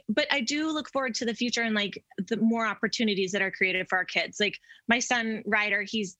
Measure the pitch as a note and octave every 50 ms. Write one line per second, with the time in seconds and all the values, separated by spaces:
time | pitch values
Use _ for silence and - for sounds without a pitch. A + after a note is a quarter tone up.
0 | - - G#3 D4+ D4+ - C#4 C#4+ A#3 A3+ C#4+ D4+ D#4 D#4+ D4+ D4+ - - - C#4
1 | C4+ B3+ G#3+ - B3 A3+ G#3+ - A#3+ A#3+ - A#3 A#3 A3 G#3+ G#3 G3+ F#3+ - -
2 | - _ - - F#3 - A3+ G#3 A3+ A3+ A#3 A3+ A3+ G#3+ G3 - - G3+ - -
3 | A#3 G#3+ G3+ F#3 F#3+ F3+ G3 G3 F#3+ F#3+ - - F#3+ F#3 F3+ F#3 F#3 - F#3+ F#3
4 | F3+ - - F3+ E3 F3+ - - G#3 G3 - - - - - - _ - A#3 B3
5 | - - B3+ A#3+ A3+ A3+ A3 G#3 - G3+ A3 G#3 G#3 G#3 G3+ G#3 G3+ G3 - A3
6 | G3+ F3+ -